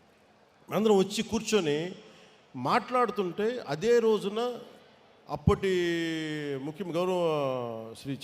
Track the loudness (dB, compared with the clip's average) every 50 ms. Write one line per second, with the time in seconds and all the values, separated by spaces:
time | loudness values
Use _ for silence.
0 | _ _ _ _ _ _ _ _ _ _ _ _ _ -4 0 2 4 6 6 6
1 | 4 4 0 -4 -4 -4 -4 -4 0 2 2 2 2 2 0 0 -2 -4 -8 -12
2 | -18 -20 -20 -20 -20 -20 -20 -20 _ _ -10 -4 0 0 2 0 0 0 0 0
3 | 0 0 0 -2 -4 -2 -2 -2 -2 -2 -4 -4 -6 -6 -6 -2 2 4 4 6
4 | 6 4 2 2 0 -2 -4 -4 -4 -4 -6 -8 -14 -18 -20 -20 -20 -20 -20 _
5 | _ _ _ _ _ -10 -10 0 4 4 4 4 4 2 2 2 2 0 0 0
6 | -2 -2 -2 -4 -4 -4 -6 -6 -4 -6 -6 -6 -6 -8 -8 -8 -8 -4 -2 -2
7 | 0 0 0 2 2 2 2 2 0 0 -2 -2 -4 -6 -6 -8 -10 -12 -14 -10
8 | -8 -8 -6 -4